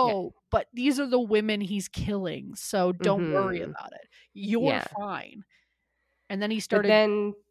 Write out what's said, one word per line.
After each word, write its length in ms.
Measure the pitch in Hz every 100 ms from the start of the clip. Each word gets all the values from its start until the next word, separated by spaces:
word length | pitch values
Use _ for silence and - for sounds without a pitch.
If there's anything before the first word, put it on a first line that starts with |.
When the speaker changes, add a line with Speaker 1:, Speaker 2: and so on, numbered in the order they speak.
Speaker 1:
Yeah. 120 | 247
Speaker 2:
"Oh, 200 | 196 - - _
but 160 | 214 -
these 260 | 240 269 262
are 80 | 277
the 120 | 247
women 400 | 220 214 214 208
he's 260 | 190 202 185
killing, 640 | - - 202 180 135 135 -
so 360 | - 202 180
don't 380 | 175 202 196 165
worry 320 | 190 190 175
Speaker 1:
Mm-hmm. 100 | 151
Speaker 2:
about 200 | - -
it. 140 | - - _ _
You're 460 | 202 202 226 254 110
Speaker 1:
Yeah. 80 | - 202
Speaker 2:
fine." 460 | 202 175 - - - _ _ _ _ _ _ _ -
And 120 | 196
then 100 | 208
he 80 | 220 -
Speaker 1:
But 140 | 208 208
Speaker 2:
started 20 |
Speaker 1:
then, 460 | 214 214 208 208 202 _